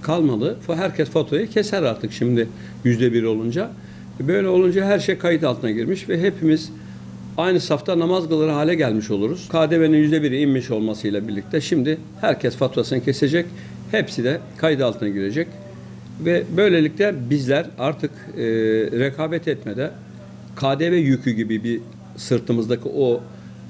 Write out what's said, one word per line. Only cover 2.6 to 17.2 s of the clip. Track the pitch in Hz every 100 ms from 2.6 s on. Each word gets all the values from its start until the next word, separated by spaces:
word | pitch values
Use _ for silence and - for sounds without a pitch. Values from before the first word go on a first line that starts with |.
| - -
yüzde | 123 117 123
bir | 117
olunca. | 113 110 117 143 226 - - - - -
Böyle | 135 196 190
olunca | 185 180 190
her | 196 202
şey | 143 180
kayıt | 175 160
altına | 151 110 120
girmiş | 107 120 190 -
ve | 170
hepimiz | 190 - 160 156 - - - - - - - -
aynı | 180 175
safta | - 147 - 170
namaz | 165 185 165
kılır | 156 156
hale | 147 156
gelmiş | 175 131 107 107
oluruz. | 104 107 175 -
K | 165 156
D | 165
V'nin | 160 156
yüzde | 151 156
biri | 147 131
inmiş | 147 131 113
olmasıyla | 110 107 107 104 101 107
birlikte | 101 - 160
şimdi | - 165 131 160 - -
herkes | 214 - 123 -
faturasını | 127 - 110 131
kesecek. | 123 131 139 165 170 - - - -
Hepsi | 220 - -
de | 120 165 - -
kayıt | 160 139
altına | 123 107 104
girecek. | 101 98 135 175 - - - - - - -
Ve | 165 175 - 170
böylelikle | 208 170 151 160 208 160